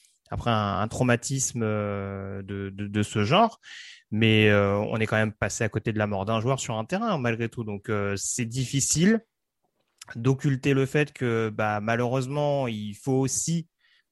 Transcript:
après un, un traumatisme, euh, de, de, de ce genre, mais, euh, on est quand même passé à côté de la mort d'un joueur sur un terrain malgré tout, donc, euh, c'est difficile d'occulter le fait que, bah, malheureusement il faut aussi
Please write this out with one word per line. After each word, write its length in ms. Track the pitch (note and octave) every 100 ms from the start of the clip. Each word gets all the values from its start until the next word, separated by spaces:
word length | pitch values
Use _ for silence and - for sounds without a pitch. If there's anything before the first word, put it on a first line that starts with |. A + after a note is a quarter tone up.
| _ _ -
après 220 | G2+ A#2
un, 300 | A2 G2+ F#2+
un 60 | A2
traumatisme, 760 | - B2 A#2+ - C3+ - A#2+
euh, 800 | A2 G#2+ G#2 G2+ G2 G2 G2 G2
de, 260 | G2 G2 G2
de, 180 | G2 G#2
de 160 | G#2
ce 220 | G#2 A2
genre, 340 | G#2 F3 A3+ - - - - - _
mais, 400 | G#2+ A2+ A2 G#2+
euh, 260 | G#2 G2+ G2+
on 220 | G#2+ A#2
est 80 | G#2+
quand 100 | A2
même 160 | A2
passé 320 | - G#2+ -
à 60 | A2+
côté 240 | G#2+ A#2
de 40 | G#2+
la 80 | G#2
mort 200 | G2 G2
d'un 140 | A2+
joueur 200 | A2+ C#3
sur 160 | - A2
un 80 |
terrain 320 | A2 F#3 A#3 E3
malgré 320 | A#2+ A2+ A#2
tout, 160 | -
donc, 240 | G#2+ G2+ -
euh, 280 | G#2 G2+ G2
c'est 260 | - -
difficile 760 | A#2 B2+ B2+ C#3 - D3 F#3 A3 - _ _ _ _ _ _ - -
d'occulter 600 | A#2+ A#2+ C3 D3 C3 D3
le 100 | C3+
fait 300 | C3+ D3+ C#3+
que, 340 | - B2+ A2+ A2
bah, 320 | G#2+ G#2+ G#2+
malheureusement 880 | G#2+ A#2 B2 C3 B2+ D3 D3 C#3 B2+
il 260 | G#2+ G#2+
faut 240 | G2+ - C3
aussi 480 | C3+ - - E3+ D#3+ _ _ _ _